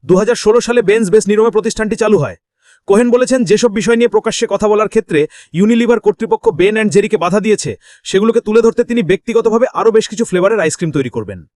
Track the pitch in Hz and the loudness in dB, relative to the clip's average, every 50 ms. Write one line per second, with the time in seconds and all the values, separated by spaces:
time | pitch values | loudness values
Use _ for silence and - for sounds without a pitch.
0 | - - 180 185 214 220 240 - - 208 220 240 - 226 240 240 202 175 208 226 | 0 2 0 2 2 0 -2 0 0 2 2 2 0 0 0 0 2 2 2 0
1 | 226 180 180 220 202 196 208 208 220 233 165 214 180 196 - - 220 214 226 - | 0 2 2 2 2 2 0 2 2 2 0 0 -2 -2 -4 -4 -4 -4 -2 -2
2 | 226 214 214 185 143 107 87 _ _ _ _ _ _ _ _ _ _ - 196 214 | 0 2 2 0 0 -4 -8 _ _ _ _ _ _ _ _ _ _ 0 2 2
3 | 247 240 233 247 254 - 254 262 233 165 208 208 233 240 196 226 180 196 233 226 | 4 2 2 0 2 0 0 -2 2 2 2 2 2 0 -2 -2 -2 0 0 2
4 | 240 233 - 214 - 226 - - 240 208 202 196 208 208 214 208 214 196 - 220 | 0 2 0 -2 -2 -2 -4 -4 -4 -4 -2 -2 0 0 0 0 0 0 -2 -4
5 | - _ - 147 151 - - - - _ - 160 196 214 233 226 240 226 240 220 | -2 _ -2 -2 -2 -2 -6 -20 -20 _ -2 0 2 2 2 2 2 2 0 2
6 | - 220 202 _ 226 185 220 214 - 226 185 147 175 202 214 220 214 208 147 202 | 2 -2 -2 _ -4 -4 -4 0 0 -2 0 2 0 0 2 0 -2 2 0 0
7 | 208 220 214 214 165 175 175 214 190 220 208 190 - 143 101 - _ _ - _ | 0 0 -2 -2 -2 0 -2 0 0 0 -2 -2 -2 -10 -12 -12 _ _ -20 _
8 | _ - - 190 208 226 220 233 - 208 214 226 226 226 - - 233 - 240 240 | _ -4 -2 0 0 2 0 0 -2 2 0 2 2 2 0 0 -4 -2 -2 -4
9 | 202 151 185 196 _ - 220 233 220 226 208 226 247 - - - 196 226 208 220 | 0 -2 -2 -4 _ -2 -2 0 0 0 0 0 -2 -2 -2 0 0 2 2 2
10 | 214 - - 185 233 - 185 180 175 202 226 208 170 160 - - 180 160 135 151 | 0 0 -6 -6 -6 -2 -2 0 0 0 0 0 -2 -4 -4 -4 -8 -6 -4 -4
11 | 131 123 - 117 107 92 101 90 78 _ _ | -6 -4 -6 -10 -10 -10 -14 -16 -18 _ _